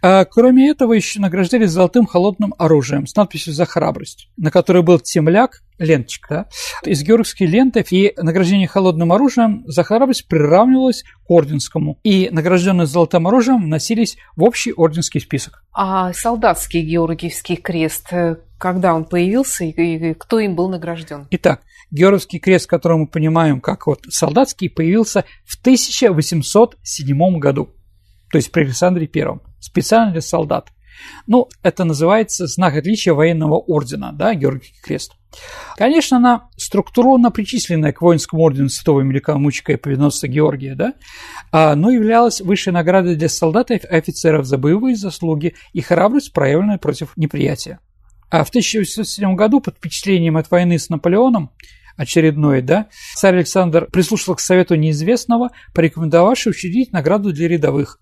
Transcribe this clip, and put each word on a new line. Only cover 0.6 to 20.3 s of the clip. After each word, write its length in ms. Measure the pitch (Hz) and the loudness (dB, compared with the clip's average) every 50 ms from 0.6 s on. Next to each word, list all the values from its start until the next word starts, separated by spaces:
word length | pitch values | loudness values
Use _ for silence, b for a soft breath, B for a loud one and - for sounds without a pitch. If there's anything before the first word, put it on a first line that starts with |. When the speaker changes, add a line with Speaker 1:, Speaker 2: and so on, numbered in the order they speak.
| 262 285 | 6 4
Speaker 1:
этого, 220 | 302 _ 277 226 233 | 4 _ 2 2 2
еще 280 | 214 - - - 208 | 0 0 -2 -6 -4
награждали 440 | 196 190 165 190 185 170 - 247 226 | -4 -2 0 -2 -2 0 2 2 2
золотым 420 | 190 160 180 185 175 - 247 226 - | 2 4 2 2 2 4 2 2 2
холодным 480 | - 180 180 208 196 _ 214 196 - _ | 2 0 0 0 0 _ -4 -6 -4 _
оружием 480 | 170 160 160 147 131 120 147 143 139 | 2 2 2 2 2 0 -4 -6 -6
с 100 | - - | -4 0
надписью 380 | 214 208 - - 156 - 165 151 | 0 0 0 -2 -12 -10 -10 -4
"За 120 | 147 175 | -4 -4
храбрость", 600 | - - 170 151 156 - - - - - _ - _ _ - | -2 -2 -4 -2 -2 -4 -6 -12 -16 -20 _ -20 _ _ -6
на 120 | 180 156 | -6 0
которой 320 | - 180 170 - 185 180 | 0 0 2 4 2 4
был 180 | 170 151 143 151 | 6 4 4 2
темляк, 600 | - - - 175 151 160 170 202 247 254 - - _ _ _ _ | 2 -2 -2 0 0 2 4 2 2 2 -2 -10 _ _ _ _
ленточка, 720 | 170 156 160 139 120 - - - - - 151 160 202 - B B B B B B B | 0 0 0 0 0 -6 -12 -18 -12 -10 -8 -8 -8 -10 B B B B B B B
да, 60 | - | -2
из 140 | 196 139 147 | -2 -2 2
георгиевской 420 | 156 220 233 220 - - - 196 | 2 2 2 2 -2 -2 -2 0
ленты, 400 | 165 165 226 262 262 - 226 - - | 2 2 2 2 2 2 0 -2 0
и 200 | 180 185 196 202 - - | 0 2 2 2 0 0
награждение 500 | 175 160 165 180 185 170 196 196 190 - | -2 -2 0 2 2 2 2 2 0 0
холодным 460 | - 196 190 185 170 160 170 165 175 | 0 0 2 2 2 2 2 2 2
оружием 520 | 214 277 269 - 247 233 220 208 - - - | 2 2 2 2 2 0 0 0 -4 -8 -6
за 160 | 127 170 165 | -2 -2 0
храбрость 440 | - 208 233 269 262 254 - - _ | 0 2 0 2 2 0 -4 -4 _
приравнивалось 760 | - 160 147 143 160 185 226 254 262 262 262 262 233 - - | 0 0 2 4 4 4 6 4 4 2 2 0 -2 -2 -8
к 260 | - _ _ _ _ | -20 _ _ _ _
орденскому, 720 | 175 170 156 139 156 147 - - _ 160 151 147 151 _ _ | 4 4 4 2 -4 -6 -6 -6 _ -4 -4 -4 -6 _ _
и 240 | 220 196 190 185 - | 0 2 2 2 0
награжденные 560 | 175 160 151 180 185 180 175 196 190 180 170 147 | -2 -2 0 2 0 2 2 2 2 2 0 0
золотым 400 | 135 175 170 160 - 175 165 180 | 2 0 0 2 2 0 0 2
оружием 360 | 220 262 233 247 269 240 185 | 2 2 2 2 2 0 0
вносились 540 | 156 156 156 - - 226 214 233 - - b b b b | -2 -4 -4 -2 -4 -2 -2 -2 -2 -4 b b b b
в 80 | - 160 | 2 2
общий 300 | 240 233 - - 240 - | 2 2 0 -6 -6 -2
орденский 480 | - 165 165 151 170 - - - 147 | 0 0 0 0 -2 -6 -4 -4 -6
список. 420 | - _ - 135 - - _ _ _ _ | -6 _ -6 -6 -6 -8 _ _ _ _
Speaker 2:
А 400 | _ - 196 190 190 190 185 180 175 | _ -4 -4 -2 -2 -2 -2 -4 -6
солдатский 680 | - - 233 240 233 226 214 170 - - - - 170 | -4 -4 -4 -4 0 0 0 0 0 -4 -4 -4 -4
Георгиевский 760 | 160 156 165 170 165 165 165 160 175 170 - - - - 180 165 | -2 0 0 -2 0 -2 -4 -6 -8 -10 -10 -10 -6 -6 -6 -6
крест, 500 | - - 175 165 160 156 - - - - | -6 -6 -4 -2 -2 -4 -4 -8 -12 -6
э, 260 | 180 180 175 170 165 165 - - - - | -4 -2 -2 -2 -2 -6 -12 -20 -20 -8
когда 380 | - 180 180 185 180 185 165 | -6 -4 -2 0 0 0 0
он 100 | 160 160 | 0 -2
появился 580 | - - 175 175 185 208 247 269 - - - 185 | -4 -2 -2 0 0 0 0 -2 -2 -4 -6 -6
и, 60 | 160 | -8
и, 400 | 156 - 165 170 165 160 165 165 | -2 -2 -2 -2 -2 -4 -4 -6
и 40 | 156 | -6
кто 240 | - - _ | -6 -6 _